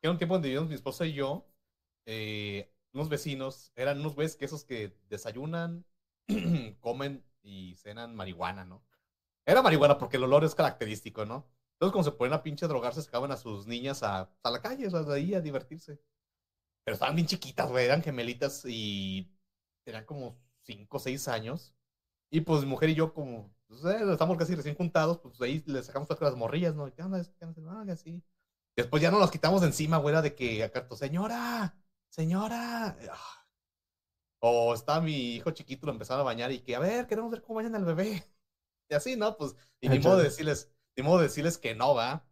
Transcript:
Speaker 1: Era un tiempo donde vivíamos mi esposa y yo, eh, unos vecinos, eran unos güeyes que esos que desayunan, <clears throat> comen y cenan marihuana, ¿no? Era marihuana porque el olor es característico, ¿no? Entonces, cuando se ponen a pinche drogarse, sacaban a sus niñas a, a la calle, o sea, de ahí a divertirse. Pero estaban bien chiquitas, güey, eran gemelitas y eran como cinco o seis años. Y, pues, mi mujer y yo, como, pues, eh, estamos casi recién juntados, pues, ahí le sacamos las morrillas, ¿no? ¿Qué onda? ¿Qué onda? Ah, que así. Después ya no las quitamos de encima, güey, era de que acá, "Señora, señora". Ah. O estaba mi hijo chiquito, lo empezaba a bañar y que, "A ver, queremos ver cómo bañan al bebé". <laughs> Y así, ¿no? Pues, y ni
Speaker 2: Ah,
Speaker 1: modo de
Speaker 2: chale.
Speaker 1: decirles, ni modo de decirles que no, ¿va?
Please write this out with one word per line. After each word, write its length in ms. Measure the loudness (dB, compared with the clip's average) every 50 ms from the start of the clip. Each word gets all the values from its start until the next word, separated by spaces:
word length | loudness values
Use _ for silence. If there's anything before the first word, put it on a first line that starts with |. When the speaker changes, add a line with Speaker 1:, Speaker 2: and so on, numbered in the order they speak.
| 2
Speaker 1:
Era 80 | 0
un 80 | 0 0
tiempo 160 | 0 2 2
donde 140 | 2 2 0
vivíamos 200 | 0 -2 -2 -2
mi 60 | -6
esposa 320 | -6 -6 -8 -4 -2 -4
y 60 | -4 -2
yo, 340 | -2 -2 -2 -2 -6 -8 _ _ _ _ _ _ _ _ _ _ _ _
eh, 640 | -10 -8 -6 -6 -6 -6 -6 -6 -6 -6 -6 -8 _ _ _ _ _ _
unos 160 | -6 -4 -2
vecinos, 640 | -4 -4 -4 -4 -6 -6 -6 -8 -8 -12 -20 -20 _
eran 240 | -2 -2 -2 0 -2
unos 140 | -4 -6 -2
güeyes 220 | -2 -4 -4 -2
que 80 | -6 -8
esos 200 | -8 -8 -12 -10
que 340 | _ -8 -6 -6 -8 -10 _ _ _
desayunan, 800 | -12 -10 -8 -10 -10 -8 -8 -6 -6 -4 -4 -6 -8 -10 -12 _ _ _ _ _ _ _ _ -4
<clears throat> 520 | -2 0 2 2 2 2 0 -4 -14 -8
comen 440 | _ -4 -4 -2 -4 -6 -6 -8 -14 _ _ _ _
y 340 | -16 -14 -14 -14 -14 -16
cenan 380 | -16 _ -16 -14 -12 -12 -12 -10
marihuana, 500 | -8 -8 -8 -6 -6 -4 -6 -6 -6 -12
¿no? 200 | -16 -18 -20 _ _ _ _ _ _ _ _ _ _ _ _ _
Era 160 | 6 6 8 8
marihuana 360 | 8 6 8 8 8 8 6
porque 180 | 2 -2 0 0
el 60 | 4
olor 200 | 6 6 6 6
es 100 | 6 2
característico, 680 | 2 2 2 2 -2 -6 -6 -6 -8 -10 -12 -8 -8 -8
¿no? 240 | -6 -8 -10 -12 _ _ _ _ _ _
Entonces, 180 | _ 0 2 2
cuando 180 | 2 2 2
se 60 | 2
ponen 160 | 0 0 0 0
a 80 | 0 -2
pinche 240 | -4 -8 -4 -4 -2
drogarse, 340 | -2 -2 -2 -2 -4 -4 -10
sacaban 300 | -4 -4 -4 -4 -4 -6
a 40 |
sus 300 | -8 -8 -10 -10 -10 -8
niñas 360 | -8 -8 -6 -6 -6 -6 -4 -2
a, 280 | -2 -2 -2 -4 -8 _ _ _
a 80 | -2
la 100 | -2 -2
calle, 260 | -4 -6 -6 -4 -4 -2
o 20 |
sea, 120 | -2 -2 0
de 100 | 0 -2
ahí 200 | -2 0 0 0
a 60 | 0
divertirse. 600 | -2 -2 -4 -6 -6 -8 -18 -18 -16 -18 -20 -20 _ _ _ _ _ _ _ _ _ _ _ _ _ _ _ _ _
Pero 100 | -6 -4
estaban 200 | -2 -2 0 2
bien 120 | 0 0 0
chiquitas, 420 | 0 -4 -4 -10 -4 -4 -2 0
güey, 140 | 2 2 4
eran 160 | 4 4 2 2
gemelitas 600 | -2 -4 -4 -4 -4 -4 -2 -2 -4 -4 -6 -10
y 680 | -8 -6 -4 -4 -4 -4 -2 -4 -4 -4 -6 -6 -10 _ _ _ _ _ _ _ _ _ _ _
eran 180 | -14 -12 -12 -12
como 320 | -12 -10 -10 -10 -10 -12 -16 _ _ _ _ _
cinco 340 | -18 -18 -18 -18 -10 -10 -6
o 20 |
seis 280 | -4 -4 -6 -4 -4 -4
años. 460 | -4 -4 -4 -6 -8 -8 -10 -14 _ _ _ _ _ _ _ _ _ _ _ _
Y, 100 | 0 0 2
pues, 200 | 4 2 2 2
mi 40 | 0
mujer 200 | 0 2 2 2
y 40 | 4
yo, 180 | 4 2 0 0
como, 380 | -6 -8 -8 -8 -10 -12 -16 _ _ _ _
pues, 160 | -20 -6 -2
eh, 160 | -2 0 0 2 2 2
estamos 240 | 2 4 2 2 0
casi 160 | 2 0 0
recién 200 | -2 -2 -6 -4
juntados, 420 | -2 -2 0 2 2 4 4 2 -2
pues, 220 | -4 -18 -8 -4
ahí 220 | -2 -2 -2 -2 -4
le 160 | -4 -4 -4 -6
sacamos 260 | -4 -6 -6 -4 -4 -2 0
las 160 | 2 0 0
morrillas, 380 | 0 -2 -2 0 0 0 0 0
¿no? 180 | -2 -8 -10 -10
¿Qué 100 | -10 -8
onda? 200 | -6 -4 -4 -6 -8 _ _
¿Qué 60 | -16
onda? 360 | -14 -14 -14 -14 -14 -12 -12
Ah, 20 | -8
que 80 | -8 -10
así. 300 | -10 -10 -12 -14 -14 -14 _ _ _ _ _ _ _ _ _ _
Después 260 | -4 -2 2 2 4 4
ya 80 | 6
no 80 | 8 8
las 120 | 6 6
quitamos 300 | 4 2 2 4 6 6
de 60 | 6 4
encima, 300 | 4 2 2 2 2 4
güey, 140 | 4 4 4
era 80 | 4 2
de 120 | 2 0
que 280 | 0 -2 0 0 0 -2
acá, 220 | -2 -2 -6 -6 -6 -8
"Señora, 800 | -6 -4 -2 -2 -2 -2 -2 -4 -4 -4 -4 -2 -2 -2 -4 -6 -10 _ _ _ _ _ _
señora". 840 | -6 -2 0 0 2 0 0 -2 -4 -4 -6 -4 -4 -4 -4 -4 -6 -8 -14 -14
Ah. 340 | -14 -14 -16 -18 -18 -20 _ _ _ _ _ _ _ _ _ _ _ _ _ _ _ _ _ _ _ _
O 320 | 4 4 6 6 6 4 2
estaba 260 | 0 0 0 0 2
mi 340 | 2 0 0 0 -2 -2 -4
hijo 160 | -4 -4 -6
chiquito, 360 | -6 -6 -10 -12 -12 -8 -6
lo 60 | -8 -6
empezaba 280 | -6 -6 -4 -2 0
a 40 | 0
bañar 260 | 0 0 -2 -2 -4 -4
y 80 | -6
que, 140 | -4 -6 -4
"A 40 | 0
ver, 260 | 0 0 0 -2 -2
queremos 240 | -2 -4 -4 -2 -6
ver 120 | -8 -10 -8
cómo 140 | -8 -6
bañan 180 | -4 -4 -4 -2
al 100 | -2 0
bebé". 400 | 0 0 0 0 -2 -2 -6 -8
<laughs> 120 | _ _ _ _ _ _ _ _ _ _ _ _ _
Y 40 | 0
así, 220 | 0 0 0 -2
¿no? 200 | 0 0 -2 0 -2
Pues, 180 | -6 -8 -8 -10 -20 _ _ _
y 80 | 2 4
ni 80 | 4
Speaker 2:
Ah, 40 | 6
Speaker 1:
modo 160 | 8 8 8
de 60 | 8 8
Speaker 2:
chale. 40 | 4
Speaker 1:
decirles, 400 | 2 0 -2 -2 -2 -2 -4 _ _ _ _ _ _
ni 60 | -2 4
modo 140 | 6 6 6
de 40 | 6
decirles 320 | 4 2 0 0 0 -2
que 180 | -2 -4 -6 -2
no, 200 | 0 4 4 4
¿va? 320 | 4 4 0 -2 -6 -8 _